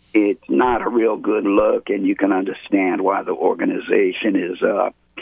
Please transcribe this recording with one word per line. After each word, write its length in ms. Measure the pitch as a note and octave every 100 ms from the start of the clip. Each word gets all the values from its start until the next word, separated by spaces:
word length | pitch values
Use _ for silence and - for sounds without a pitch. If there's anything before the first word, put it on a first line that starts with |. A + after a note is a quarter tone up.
| _
It's 300 | G#2+ G#2 - -
not 340 | C3+ B2+ A#2+
a 80 | G2
real 280 | A#2 A2 A#2
good 260 | - G#2+ G2
look, 440 | G#2 G#2+ G2+ -
and 180 | G2+ F#2+
you 80 | G2+
can 160 | G2
understand 680 | F#2+ G2 - - G2+ F#2 F2
why 220 | F#2+ G2
the 100 | F2+
organization 1040 | F2+ F#2+ F2+ F2+ F#2 F2+ F#2+ F#2+ - G#2+ F#2+
is, 240 | F2+ F2+
uh, 280 | F#2+ G2+ F#2+ - _ -